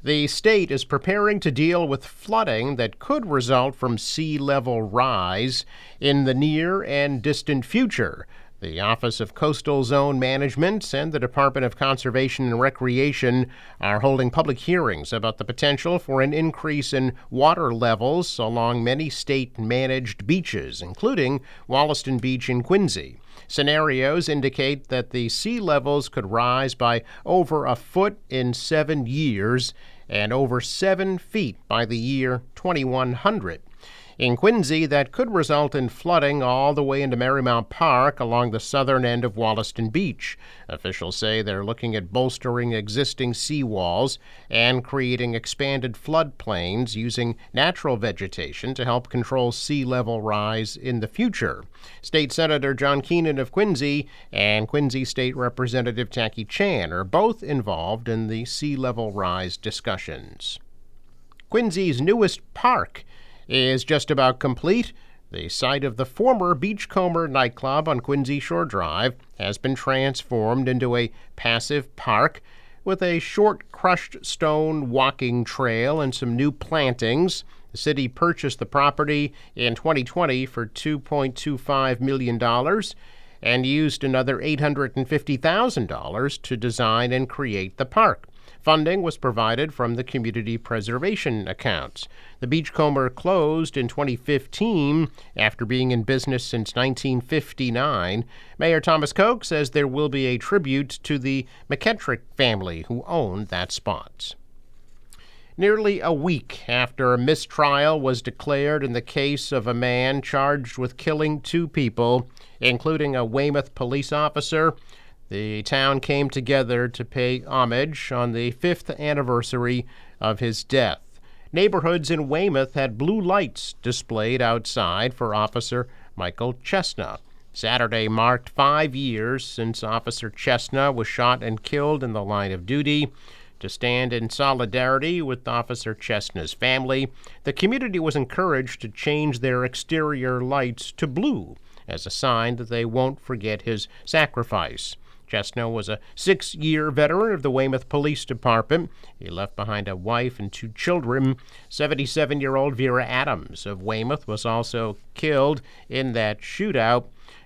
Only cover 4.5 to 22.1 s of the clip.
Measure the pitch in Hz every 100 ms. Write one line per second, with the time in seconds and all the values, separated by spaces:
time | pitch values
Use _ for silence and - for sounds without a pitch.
4.5 | 139 123 117 110 110 131 110 90 92 127
5.5 | 127 - - - - 139 143 135 131 151
6.5 | 151 165 196 - 143 143 135 143 143 -
7.5 | 143 123 226 254 - 98 - - - -
8.5 | - 87 80 101 113 120 110 107 - 156
9.5 | 151 - 143 123 143 143 135 127 135 139
10.5 | 120 170 214 - 139 151 151 123 - 139
11.5 | 139 127 - 135 135 131 123 131 - 131
12.5 | 117 131 - 127 123 143 139 127 127 123
13.5 | - - - 98 104 131 135 123 151 156
14.5 | 135 - 180 143 85 73 113 113 107 107
15.5 | 117 147 139 170 175 170 135 135 151 160
16.5 | 156 156 147 131 139 131 123 - 123 143
17.5 | 170 151 117 120 110 120 165 175 - 110
18.5 | 117 117 120 117 135 160 - - 135 127
19.5 | - 110 123 131 131 123 - 101 180 170
20.5 | 104 67 60 87 - 220 254 127 139 -
21.5 | - - 131 151 147 -